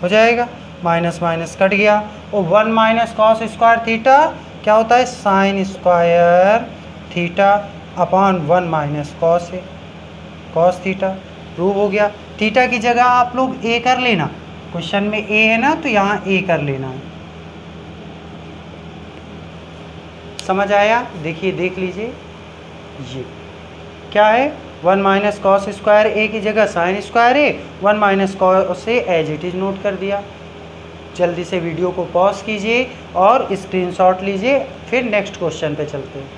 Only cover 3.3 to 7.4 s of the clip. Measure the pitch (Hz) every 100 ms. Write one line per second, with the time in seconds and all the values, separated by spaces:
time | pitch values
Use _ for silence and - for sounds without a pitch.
3.3 | 220 226 - 226 233 226 226 226 269 311
4.3 | - - - - 214 226 240 247 - 208
5.3 | 190 196 196 190 190 180 175 170 170 175
6.3 | 175 190 226 247 - - - - 175 175
7.3 | 175